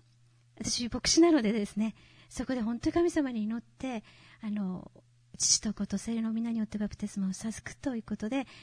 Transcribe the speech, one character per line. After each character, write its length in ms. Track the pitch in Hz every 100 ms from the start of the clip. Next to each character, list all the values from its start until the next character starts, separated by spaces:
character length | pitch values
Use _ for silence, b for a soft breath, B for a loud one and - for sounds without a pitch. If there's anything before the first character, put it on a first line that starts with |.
| _ _ _ _ _ -
私 280 | 220 - 240
牧 200 | 254 -
師 120 | 330
な 100 | 339
の 100 | 311
で 120 | 214
で 120 | 226 208
す 120 | 208
ね、 180 | 220 - b b b
そ 180 | - 247
こ 100 | 254
で 40 |
本 200 | 220 240
当 100 | 320
に 40 |
神 160 | 339 339
様 220 | 330 269
に 120 | 233
祈 140 | 214 233
っ 60 |
て、 400 | - - 262 226 - b b b
あ 80 | 214
の、 420 | 208 190 185 - - _ _ _ -
父 240 | - -
と 120 | 220
子 120 | 202 202
と 120 | 202
聖 180 | - 233
霊 60 |
の 100 | 226
皆 200 | 226 233
に 80 | 226
よ 60 | 214
っ 20 |
て 100 | 208
バ 100 | 208
プ 100 | -
テ 100 | 208
ス 120 | 196
マ 80 | 190
を 60 |
授 380 | 185 226 - -
く 20 |
と 220 | - 277 233
い 40 |
う 40 |
こ 140 | - 214
と 120 | 214
で、 160 | 269 247 B